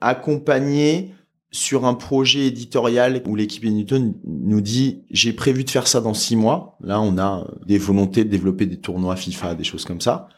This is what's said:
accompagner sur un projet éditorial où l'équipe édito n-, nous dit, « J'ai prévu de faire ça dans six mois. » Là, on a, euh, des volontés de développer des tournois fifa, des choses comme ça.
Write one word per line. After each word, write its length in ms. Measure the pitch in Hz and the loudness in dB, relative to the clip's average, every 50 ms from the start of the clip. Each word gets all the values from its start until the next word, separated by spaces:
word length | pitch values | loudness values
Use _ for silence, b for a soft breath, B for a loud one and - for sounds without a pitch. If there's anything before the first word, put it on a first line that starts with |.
accompagner 1080 | - 117 127 127 - - 151 147 147 - 143 131 135 143 143 147 147 151 156 175 190 190 B B B B _ _ _ _ | 0 0 0 0 0 -2 -2 0 0 2 2 2 2 2 2 2 4 2 2 0 -2 -6 B B B B _ _ _ _
sur 340 | - - - - 139 131 123 | -10 -8 -4 -2 0 0 2
un 80 | 127 123 | 0 0
projet 540 | 120 - - 135 135 135 131 131 143 139 135 | -2 -2 -2 0 2 4 4 2 2 2 0
éditorial 760 | 120 117 117 117 - 135 117 120 117 120 123 127 131 127 - - | 0 -2 -6 -4 -2 0 2 2 4 4 2 2 2 -2 -2 -4
où 80 | 107 | -2
l'équipe 280 | 104 107 104 - - 113 | -2 -2 -4 -4 -4 -2
édito 320 | 113 107 107 104 107 131 | -2 0 0 0 0 0
n-, 180 | 135 127 110 95 - - | 0 0 0 -2 -4 -8
nous 340 | - 80 73 64 98 107 107 | -8 -8 -4 0 2 2 2
dit, « 440 | 101 104 113 127 135 135 - - - - | 2 2 0 0 0 0 0 -4 -8 -6
J'ai 220 | - - - 120 | -2 0 0 0
prévu 320 | 113 - - 139 131 127 135 | 0 0 2 2 2 2 0
de 60 | 127 | -2
faire 180 | - 135 123 - | -2 0 0 2
ça 140 | - 127 | 2 2
dans 120 | 113 113 107 | 0 0 -2
six 220 | 107 - - 117 | -2 -2 0 2
mois. » 420 | 113 110 110 139 180 185 - - - - | 2 4 4 2 0 -2 -8 -16 -12 -6
Là, 160 | - 98 107 | -4 0 0
on 180 | 110 104 92 92 | 2 2 2 2
a, 220 | 95 98 98 90 | 0 0 -2 -4
euh, 40 | 85 - - - - | -6 -10 -14 -10 -2
des 120 | 87 101 101 | 2 2 2
volontés 480 | 98 98 98 98 98 95 - 120 110 | 4 4 4 4 4 4 2 2 2
de 40 | 107 | 2
développer 360 | 101 95 92 95 92 92 104 | 2 0 2 0 0 0 -2
des 100 | 92 87 | -2 -2
tournois 400 | 90 - - 90 90 92 90 92 | -4 -8 -8 -4 -2 -2 -2 -2
fifa, 400 | 92 - 92 87 - - 87 85 | -4 -6 -8 -8 -6 -6 -6 -6
des 80 | 80 78 | -6 -6
choses 220 | - - 82 - | -8 -8 -8 -8
comme 160 | - 92 87 | -10 -8 -4
ça. 260 | - 120 - - B B B | -2 -2 -2 -2 B B B